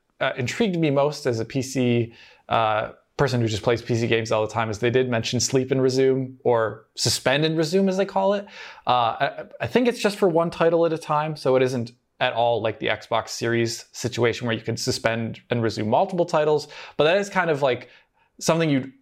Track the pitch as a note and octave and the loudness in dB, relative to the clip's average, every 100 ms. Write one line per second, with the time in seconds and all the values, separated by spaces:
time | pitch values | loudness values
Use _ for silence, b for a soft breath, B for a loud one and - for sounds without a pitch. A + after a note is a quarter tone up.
0 | _ - C#3 - B2 - A3+ F3 D#3 C#3 | _ -6 -4 -2 -4 0 0 2 2 2
1 | C#3+ D3 C3 A2+ A2 C#3 B2 C3+ B2 A#2+ | 0 0 -2 -2 -2 -4 -4 0 2 2
2 | A2+ B B B - A#2 A2 G#2+ A2+ - | 0 B B B -2 0 2 0 -4 -10
3 | _ - C#3 A#2+ A2+ G#2+ - A#2 - A#2 | _ -2 0 2 0 0 0 0 0 0
4 | A#2 A2+ A2 A2 G#2+ A#2 A2 G2+ A#2+ B2 | 2 0 0 0 0 -2 -4 0 2 2
5 | B2+ A#2 A2 B2 - C3+ B2+ C3 C3 C3 | 2 0 -2 -2 0 0 0 2 2 4
6 | C3+ C3 C3 C3 B2 A#2 A2 A2+ - - | 2 2 -2 -4 2 2 2 -4 -14 -4
7 | A#2+ - C3+ C#3 D#3+ D#3+ D#3 F#3 G3 F#3 | -2 0 0 2 2 0 0 2 2 0
8 | F#3+ F#3+ G3 G3+ G3+ B B B - B2 | -2 0 0 0 -4 B B B 0 2
9 | A#2 - C#3 - - - - A#3 B3 A#3 | 2 0 -2 -4 -14 -8 0 2 2 0
10 | G#3 G3+ G3 E3 E3+ - E3 E3 E3 D#3 | -2 2 2 2 0 0 2 4 2 0
11 | - D3+ D#3 D3+ C#3 B2+ B2+ B2+ A#2 - | -2 -2 -2 -2 2 4 2 0 -6 -12
12 | _ - B2+ A2+ A#2+ A#2 A2 G#2+ A#2+ G#2+ | _ -4 -2 0 0 0 -2 -2 -2 -4
13 | - A2+ - - A#2 A#2 A2+ A#2 - - | -2 -4 -4 -4 -2 0 0 -4 -12 -8
14 | B2 A#2 A#2 A2 A#2+ A2 - A#2 - A#2 | -6 0 0 0 -4 -4 -4 -6 -4 -2
15 | A2+ A2+ A2+ G#2+ - A#2+ A2+ G#2+ G#2+ C3 | -2 -2 -6 -8 -6 -2 -2 -2 0 2
16 | G3 F#3 E3+ D#3+ D3+ D3+ - B B B | 2 0 0 2 2 0 -2 B B B
17 | D3 G3 G3+ F#3+ E3+ C#3+ C#3 B2 - b | 2 2 0 0 0 2 2 0 -6 b
18 | b b b - - E3 D#3+ C3+ - - | b b b -6 0 2 2 0 -2 -10